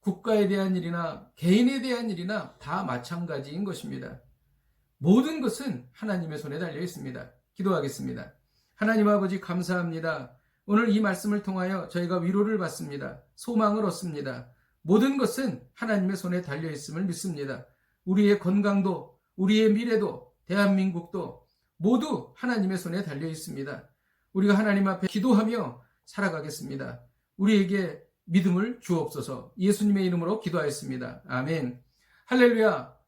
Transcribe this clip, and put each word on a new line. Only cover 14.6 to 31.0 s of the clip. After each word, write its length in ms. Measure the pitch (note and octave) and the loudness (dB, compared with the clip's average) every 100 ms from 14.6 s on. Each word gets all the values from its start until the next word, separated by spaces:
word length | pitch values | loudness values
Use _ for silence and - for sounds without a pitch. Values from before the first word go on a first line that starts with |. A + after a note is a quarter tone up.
| _ _ | _ _
모든 360 | D3+ G#3 C4 C#4 | 2 4 6 2
것은 480 | B3 A#3+ C4 B2+ - | 0 0 -4 -4 -12
하나님의 420 | _ A3+ G#3 F#3 F#3+ | _ -2 0 0 -2
손에 260 | F3+ F3+ | -4 -4
달려 280 | F3+ C#3 D#3+ | -4 -6 -6
있음을 340 | C#3+ - D#3 | -8 -10 -6
믿습니다. 640 | F#3+ E3+ F#3+ D3+ C#3+ B2 - _ _ _ | -4 -4 -6 -6 -8 -10 -12 _ _ _
우리의 340 | - F#3+ G#3 G3+ | -2 4 6 4
건강도, 800 | F3+ G3 G3+ G3+ G3 F3+ - _ _ - | 2 2 2 2 0 -2 -8 _ _ -2
우리의 360 | F#3+ G#3+ A3 | 2 4 6
미래도, 600 | G#3 A#3+ A3 G3+ - - _ _ | 4 2 0 0 -6 -16 _ _
대한민국도 1000 | F#3+ G3 G3 F#3+ E3+ E3+ F#3+ D#3+ - _ _ _ _ | 2 4 4 2 -2 -8 -8 -8 -12 _ _ _ _
모두 560 | E3+ B3+ - G#3+ - - | 2 2 2 -4 -6 -8
하나님의 420 | A#3+ A#3 F#3+ F#3 | -4 0 0 -2
손에 240 | F3 F3 | -4 -6
달려 260 | D#3+ C#3+ D#3+ | -4 -6 -6
있습니다. 600 | D#3+ - C#3+ C3+ C3 - _ _ _ _ | -8 -10 -10 -10 -10 -16 _ _ _ _
우리가 240 | F#3+ G3+ G3+ | 0 4 4
하나님 320 | G#3+ G3 F#3+ | 4 2 2
앞에 180 | F#3 F#3 | 0 -2
기도하며 760 | G#3+ A3+ G#3+ A3 A#3 D#3 A#2+ _ _ | -2 4 4 4 -2 -6 -10 _ _
살아가겠습니다. 1000 | _ - G3 D#3+ D3+ D3 C3 C3+ B2+ B2 - _ _ _ | _ -4 -4 -4 -8 -10 -10 -10 -10 -14 -18 _ _ _
우리에게 680 | G3 G#3+ F#3+ G3+ F3+ D3 _ _ | 4 4 4 0 -2 -8 _ _
믿음을 560 | - F3 F#3 F3+ A3 B3 | 0 2 4 2 0 -4
주옵소서. 720 | - E3+ C3+ - B2 B2+ - - | -2 -2 -2 -8 -8 -10 -12 -2
예수님의 460 | F#3+ G3+ G#3 G3 F#3 | 2 2 4 4 2
이름으로 340 | F3 E3 G#3 | 0 0 -2
기도하였습니다. 840 | - E3 D3 C3+ C3 B2+ | -2 -2 -2 -4 -8 -8